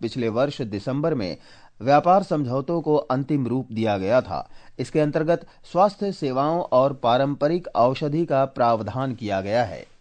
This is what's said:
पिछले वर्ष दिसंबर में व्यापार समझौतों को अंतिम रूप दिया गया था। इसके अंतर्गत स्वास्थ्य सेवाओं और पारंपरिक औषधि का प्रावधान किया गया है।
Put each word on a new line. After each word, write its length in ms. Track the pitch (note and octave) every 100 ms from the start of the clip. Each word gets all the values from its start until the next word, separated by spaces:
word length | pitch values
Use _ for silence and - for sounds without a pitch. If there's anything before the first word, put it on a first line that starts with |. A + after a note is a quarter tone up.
पिछले 280 | A#2 C3 A#2
वर्ष 320 | G#2+ C#3+ -
दिसंबर 520 | A#2+ G2 A#2 C3+ D#3
में 240 | D3+ F#2+ D#2 - - - _
व्यापार 420 | A2+ D3 D#3+ F#3+
समझौतों 580 | F#3+ D#3+ C3 B2+ C3+ E3+
को 140 | D3+ C#3
अंतिम 520 | - C3 C3+ D3 A#2+
रूप 240 | B2+ C3
दिया 260 | A2 A2 G2+
गया 240 | F#2+ B2+
था। 260 | A2+ D#2 - - - -
इसके 200 | B2+ D#3+
अंतर्गत 460 | D3+ D3+ D#3 E3+ - - -
स्वास्थ्य 400 | F3 G3+ G3 G3+
सेवाओं 480 | F#3 C#3+ B2+ C#3+ E3
और 320 | - B2+ C3+
पारंपरिक 720 | B2+ A#2+ B2 C#3 C#3+ D3 F3 F3
औषधि 580 | - B2 C3+ D3+ D3+ E3+
का 200 | C3+ C3+
प्रावधान 680 | C3+ A#2+ A#2 G#2 A#2 C3+ A2+
किया 260 | G#2 F#2+
गया 220 | G2 A2+
है। 260 | A2 D#2 - -